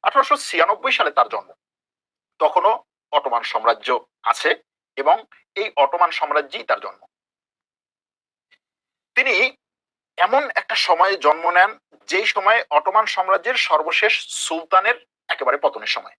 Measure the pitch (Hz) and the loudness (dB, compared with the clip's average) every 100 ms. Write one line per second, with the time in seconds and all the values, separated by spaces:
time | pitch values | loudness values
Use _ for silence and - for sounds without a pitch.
0 | - 269 - 294 - 170 175 214 254 - | 2 0 2 -2 -2 0 0 0 -2 0
1 | 147 139 120 107 - - _ _ _ _ | 0 2 0 -2 -10 -20 _ _ _ _
2 | _ _ _ _ 151 175 196 233 _ _ | _ _ _ _ 0 2 2 0 _ _
3 | _ 147 135 117 113 - 117 117 - 123 | _ -4 0 -4 -2 -2 0 0 -2 -4
4 | - _ 117 - 156 - _ _ _ - | -4 _ -4 -2 -2 -2 _ _ _ -2
5 | 139 202 - _ _ - 214 - 135 170 | 0 0 -2 _ _ -8 -6 0 0 2
6 | 175 - 151 147 147 240 - - 98 - | 0 0 -2 -2 -4 -12 -4 -4 -4 -16
7 | _ _ _ _ _ _ _ _ _ _ | _ _ _ _ _ _ _ _ _ _
8 | _ _ _ _ _ _ _ _ _ _ | _ _ _ _ _ _ _ _ _ _
9 | _ - 262 185 254 - _ _ _ _ | _ -2 0 0 0 -4 _ _ _ _
10 | _ - 185 269 277 - - - - 165 | _ -2 2 2 0 -6 -4 -4 0 2
11 | 190 185 151 156 170 180 202 - _ _ | 2 2 0 2 2 2 2 0 _ _
12 | - 190 - 202 190 226 - 151 185 208 | -4 -2 -2 0 2 2 2 0 2 0
13 | 220 - 185 190 233 247 - 156 156 - | 0 -4 0 0 0 -4 0 0 0 0
14 | 214 - - - - 165 165 185 220 240 | 0 -2 -6 -10 -6 -6 0 2 2 -4
15 | _ _ - - 127 143 - - 107 - | _ _ -10 -4 -2 0 -2 -2 -6 -8
16 | - | -8